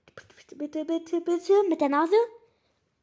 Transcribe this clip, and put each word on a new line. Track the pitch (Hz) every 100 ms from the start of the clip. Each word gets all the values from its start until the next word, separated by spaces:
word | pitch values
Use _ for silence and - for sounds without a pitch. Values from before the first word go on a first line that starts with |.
| _
bitte, | - - - - -
bitte, | 294 311
bitte, | 302 330 330 339
bitte, | 349 349 349 403 403
mit | 320
der | 285
Nase. | 285 330 415 466 - _ _ _ _ _ _